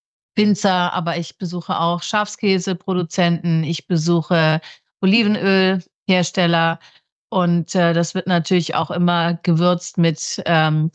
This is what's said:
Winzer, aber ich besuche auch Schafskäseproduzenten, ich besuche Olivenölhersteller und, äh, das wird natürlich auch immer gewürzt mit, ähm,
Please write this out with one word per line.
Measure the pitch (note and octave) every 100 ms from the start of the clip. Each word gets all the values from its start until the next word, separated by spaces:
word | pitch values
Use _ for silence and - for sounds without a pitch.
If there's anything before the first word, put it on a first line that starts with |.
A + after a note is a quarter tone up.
| _ _ _ -
Winzer, | G#3 G3 G3 F3+ F3
aber | - E3+ D#3+
ich | D#3+ -
besuche | F3 F3+ - C#3
auch | E3+ F3
Schafskäseproduzenten, | - G#3+ G#3 - G3+ F#3+ F#3+ F3+ - F3+ E3+ - E3+ E3+ E3+ D#3+
ich | D#3+ E3+ -
besuche | E3 D#3+ E3+ - E3+ D#3 D#3 - - _ _
Olivenölhersteller | F#3+ A#3 G#3 G#3+ G3 F#3+ F#3+ F#3+ - _ - F#3 F3 - E3+ E3+ E3 E3 - _ _ _ _
und, | G3 F3 E3+ E3 F#3
äh, | E3+
das | E3 E3+
wird | F#3+ F#3
natürlich | F3 - F3+ D#3
auch | - D#3+
immer | F3+ F3 F3 E3+ E3+
gewürzt | - D#3+ F3+ F3+ - -
mit, | E3 D#3 - - F3
ähm, | E3 D#3 D#3 D#3